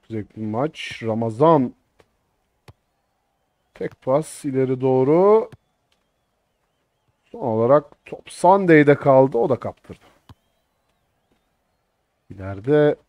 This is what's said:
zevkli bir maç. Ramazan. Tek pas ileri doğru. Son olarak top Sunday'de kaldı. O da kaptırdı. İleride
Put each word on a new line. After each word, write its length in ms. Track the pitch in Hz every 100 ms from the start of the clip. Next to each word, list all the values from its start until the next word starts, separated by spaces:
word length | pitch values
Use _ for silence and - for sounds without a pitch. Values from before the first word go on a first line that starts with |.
| -
zevkli 300 | 110 95 -
bir 40 | 110
maç. 560 | 107 151 - - -
Ramazan. 720 | 113 110 117 110 156 156 123 - _ _ _ _ _ _ _ _ _ _ _ _ _ _ _ _ _ _ _
Tek 280 | - 180 -
pas 420 | - 139 160 -
ileri 360 | 147 131 131 131
doğru. 720 | 131 131 131 165 196 220 - - _ _ _ _ _ _ _ _ _ _ _ _ _ _ _ _ _
Son 80 | 233
olarak 440 | 135 110 117 147 - _
top 260 | _ - -
Sunday'de 640 | - 175 196 185 156 143
kaldı. 440 | 139 143 131 135 117
O 100 | 160
da 120 | 120
kaptırdı. 440 | 101 - - 92 _ _ - _ _ _ _ _ _ _ _ _ _ _ _ _ _ _ _ _ _ _ -
İleride 680 | 98 95 98 113 151 147 -